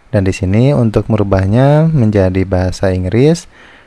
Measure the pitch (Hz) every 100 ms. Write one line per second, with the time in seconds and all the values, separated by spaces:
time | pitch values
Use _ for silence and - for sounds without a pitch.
0 | _ 104 95 - 92 104 131 139 117 107
1 | - 110 101 98 95 113 139 151 160 156
2 | 110 101 92 92 92 92 92 - 95 92
3 | 90 107 143 170 - - - -